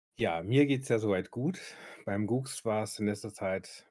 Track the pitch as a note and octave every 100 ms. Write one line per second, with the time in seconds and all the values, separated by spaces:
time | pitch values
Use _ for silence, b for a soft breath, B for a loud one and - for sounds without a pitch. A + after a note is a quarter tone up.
0 | _ - A2 E2 F2 B2+ C#3+ C#3 C3+ A#2
1 | G#2+ F#2+ F#2 - C#3 F#3 B B B B
2 | - G2+ G#2 B2 C3 - A#2 G#2+ G#2+ -
3 | G#2 G#2 A2 - G2 F#2+ - - -